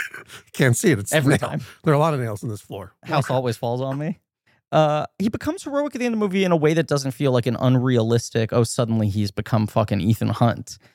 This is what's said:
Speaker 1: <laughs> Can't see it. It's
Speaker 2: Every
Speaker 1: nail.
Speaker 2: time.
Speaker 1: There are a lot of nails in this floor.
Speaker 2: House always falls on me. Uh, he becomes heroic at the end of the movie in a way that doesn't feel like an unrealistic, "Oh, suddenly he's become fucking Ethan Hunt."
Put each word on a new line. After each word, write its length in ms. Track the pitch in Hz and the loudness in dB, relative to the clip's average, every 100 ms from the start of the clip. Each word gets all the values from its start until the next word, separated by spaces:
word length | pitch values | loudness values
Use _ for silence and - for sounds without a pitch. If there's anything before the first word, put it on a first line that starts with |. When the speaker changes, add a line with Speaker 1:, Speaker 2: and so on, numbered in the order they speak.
| - - | -10 -12
Speaker 1:
<laughs> 340 | - - - | -18 -20 -12
Can't 240 | - 131 120 | 0 2 4
see 140 | 208 | 2
it. 80 | 113 | 2
It's 140 | 98 | 0
Speaker 2:
Every 180 | 156 139 | 0 2
Speaker 1:
nail. 80 | 143 | 2
Speaker 2:
time. 240 | - - - - | 0 -6 -10 -4
Speaker 1:
There 100 | 170 | 0
are 40 | 143 | 2
a 20 | |
lot 140 | 160 | 2
of 60 | 147 | 0
nails 220 | 117 104 | -4 -6
in 80 | 123 | -8
this 100 | 104 | -10
floor. 340 | - 101 95 _ | -10 -12 -12 _
Speaker 2:
House 280 | - 156 127 | -4 -2 0
always 260 | 131 127 110 | -2 -2 -4
falls 240 | 120 123 | -4 -4
on 180 | 135 135 | -4 -4
me. 220 | 151 190 _ _ _ _ _ | -6 -8 _ _ _ _ _
Uh, 360 | 156 151 151 - - | 0 2 0 -4 -4
he 100 | 214 | -4
becomes 360 | 233 294 370 | -2 -6 -6
heroic 300 | - 285 294 | -4 -4 -4
at 60 | 254 | -2
the 40 | 247 | -2
end 80 | |
of 60 | 226 | 0
the 40 | |
movie 200 | 208 190 | 0 0
in 80 | 185 | 2
a 40 | 170 | 4
way 180 | 151 | 4
that 120 | 160 143 | 2 0
doesn't 260 | 143 135 | -2 -2
feel 200 | - 143 | -2 0
like 140 | 127 117 | 2 0
an 100 | 113 | 0
unrealistic, 960 | 127 127 127 120 113 117 - 117 113 | 4 4 4 2 2 0 0 -2 0
"Oh, 100 | 120 | 2
suddenly 440 | 117 - 117 113 107 | 0 0 0 0 0
he's 220 | 98 101 | 0 -2
become 360 | - 107 110 107 | -4 -2 0 2
fucking 340 | - 107 101 | 0 0 0
Ethan 280 | 87 113 110 | 2 2 0
Hunt." 500 | 101 117 - - - _ | 2 0 0 -8 -18 _